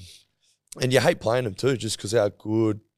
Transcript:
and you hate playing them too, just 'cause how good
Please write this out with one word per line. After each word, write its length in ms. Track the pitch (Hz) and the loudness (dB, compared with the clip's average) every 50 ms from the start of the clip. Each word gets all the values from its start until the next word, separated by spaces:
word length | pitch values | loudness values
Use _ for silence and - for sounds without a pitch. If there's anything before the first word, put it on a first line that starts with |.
| 92 - - - _ _ _ _ _ _ _ _ _ - - - | -16 -18 -20 -20 _ _ _ _ _ _ _ _ _ -16 -8 -4
and 120 | 131 127 127 | -2 2 2
you 60 | 127 | 4
hate 200 | 117 165 175 - | 4 4 0 0
playing 240 | - 110 117 127 123 | 0 -2 0 0 -2
them 100 | 110 92 | -4 -6
too, 200 | - - 131 135 | -2 -2 -2 -2
just 200 | 104 107 110 - - | -2 -4 -6 -6 -6
'cause 120 | - 101 | -6 -2
how 180 | 107 117 104 104 | 2 2 2 2
good 500 | - _ - 107 110 110 113 110 107 104 _ _ _ | -2 _ -6 -2 0 2 2 2 0 -2 _ _ _